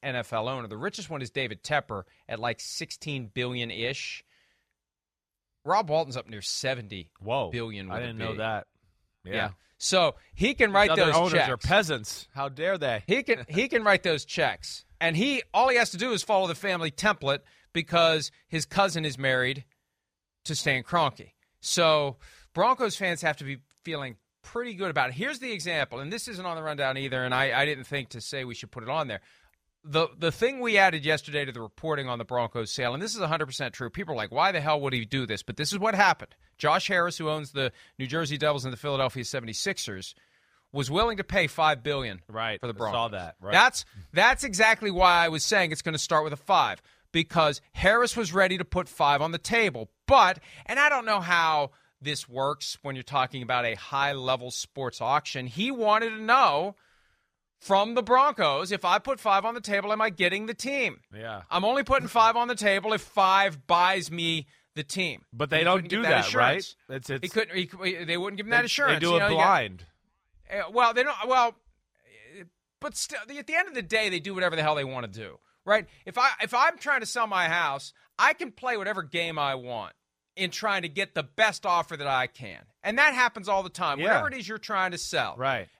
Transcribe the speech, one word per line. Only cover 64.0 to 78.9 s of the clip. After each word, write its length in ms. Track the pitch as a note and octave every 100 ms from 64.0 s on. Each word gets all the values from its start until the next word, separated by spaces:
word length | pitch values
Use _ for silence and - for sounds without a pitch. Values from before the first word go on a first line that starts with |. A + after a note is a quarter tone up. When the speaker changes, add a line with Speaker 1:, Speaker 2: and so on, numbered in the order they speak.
| D#3+
Speaker 1:
me 380 | E3+ E3 D#3+ C#3 _ _ D#3
the 80 |
team." 420 | C#3+ F#3+ F3 A#2 _
Speaker 2:
But 180 | A#2 D3
they 80 | D#3
Speaker 1:
He 40 |
Speaker 2:
don't 140 | E3 F#3+
Speaker 1:
couldn't 120 | F3+
get 60 | G3+
Speaker 2:
do 40 |
Speaker 1:
that 60 | E3
Speaker 2:
that, 180 | B2+ G2
Speaker 1:
assurance. 480 | A2 B2 F3 - - -
Speaker 2:
right? 60 | C3
It's, 120 | B2+
it's 120 | C3+
Speaker 1:
He 60 | F3
couldn't, 260 | A3 G#3 F3+ F3+ F#3 F#3
he, 180 | F3
they 140 | E3 F3
wouldn't 200 | G3 G3
give 100 | G#3+
him 20 |
Speaker 2:
they, 60 | A#3+
Speaker 1:
that 80 | A#3+
assurance, 300 | - C#4+ D#3
Speaker 2:
they 40 |
do 120 | E3+
Speaker 1:
you 40 | E3+
Speaker 2:
it 20 |
Speaker 1:
know, 80 | G#3
you 60 | D#3+
got 80 |
Speaker 2:
blind. 420 | F3 F3 G#2+ F#2 E2+ _ _ _ _ _ -
Speaker 1:
Uh, 120 | G3+ F3
well, 220 | A3+ A#3 A#3
they 80 |
don't, 120 | C4+ A3 A#3
well, 280 | B3+ A#3 - _ _ _ _ A#2 A2 A2 F#3
uh, 40 | F3 _ _ _
but 180 | C#4+ -
still, 220 | - C4 A3 C#4+
at 80 | C4+
the 80 | D#4+
end 120 | F#4+
of 80 | C4
the 80 |
day, 260 | F3 A3 G#3
they 100 | F3+
do 140 | E3+
whatever 220 | F#3 F3+ D#3+
the 80 |
hell 100 | D3+ D3+
they 80 |
wanna 240 | C3+ B2+ A2+
do, 300 | G2+ G2 B1 _ _
right? 220 | F#3 G#3+ F3+ _ F#3+
If 120 | A#3+
I, 120 | C4+ -
if 120 | G#3+ A#3+
I'm 220 | D#4 E4
trying 220 | D4 C4
to 40 | A3
sell 220 | B3 A3
my 200 | F#3+ E3
house, 460 | F3 D#3 C#3 - - _ -
I 160 | B3
can 180 | D4+ D4
play 240 | - B3+ A3+
whatever 260 | G3